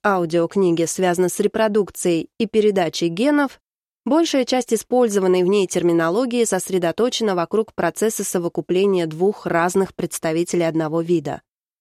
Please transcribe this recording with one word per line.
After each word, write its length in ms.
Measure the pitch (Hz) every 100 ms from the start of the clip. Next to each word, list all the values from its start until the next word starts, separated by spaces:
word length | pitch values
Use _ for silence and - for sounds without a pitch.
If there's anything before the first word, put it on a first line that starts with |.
| 208
аудиокниге, 800 | 190 170 170 165 202 185 165 165
связано 440 | - 185 175 180
с 100 | -
репродукцией 920 | 202 - 220 208 180 - 180 165 - _
и 80 | 220
передачей 640 | 220 208 196 160 - 170
генов, 520 | 165 269 294 277 - _ _ _ _
большая 420 | - 302 330 277 247
часть 280 | 254 -
использованной 720 | 220 - 247 240 202 185 185
в 40 | 180
ней 200 | 208 185
терминологии 760 | 185 170 165 165 196 262 240
сосредоточена 920 | 226 185 - 185 170 165 240 - 220 175
вокруг 380 | 165 208 220
процесса 500 | - 175 - 214 -
совокупления 840 | 202 185 170 - 147 180 202 185 165
двух 400 | 156 190 202 160
разных 500 | 170 175 190 190 -
представителей 680 | 170 - 165 160 175 175
одного 380 | 165 156 156 165
вида. 400 | 165 170 143 - _ _ _ _